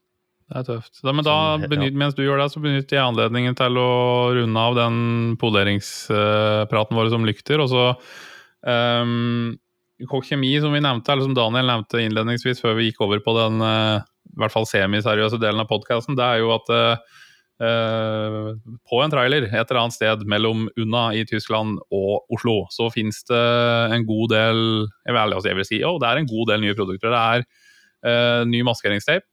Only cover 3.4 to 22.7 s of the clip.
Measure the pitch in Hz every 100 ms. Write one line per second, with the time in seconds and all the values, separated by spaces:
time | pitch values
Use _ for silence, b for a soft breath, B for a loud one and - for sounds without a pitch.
3.4 | 123 127 127 123 123 123 123 123 123 123
4.4 | 117 110 117 123 117 117 117 117 117 113
5.4 | 117 104 101 101 - - - 107 104 107
6.4 | 107 107 104 110 107 113 110 113 113 113
7.4 | - 151 135 127 123 123 B B B B
8.4 | B B - 120 120 120 120 120 120 120
9.4 | 117 113 _ _ _ - 131 135 - 143
10.4 | 131 143 147 147 143 117 131 139 135 127
11.4 | 113 123 127 117 101 120 113 110 110 120
12.4 | 127 120 117 113 113 - 104 104 - 113
13.4 | 110 110 110 110 110 107 - _ - -
14.4 | 110 113 107 107 95 104 113 107 107 113
15.4 | 107 104 110 107 - 117 113 135 123 117
16.4 | 113 113 - 117 117 113 B B B B
17.4 | B - 117 117 113 113 110 107 107 107
18.4 | 107 110 110 120 - 120 156 143 123 147
19.4 | 110 110 113 127 117 - 110 107 104 104
20.4 | 113 110 110 - 110 120 113 107 110 110
21.4 | - 110 107 101 - 98 98 104 - 120
22.4 | 120 107 92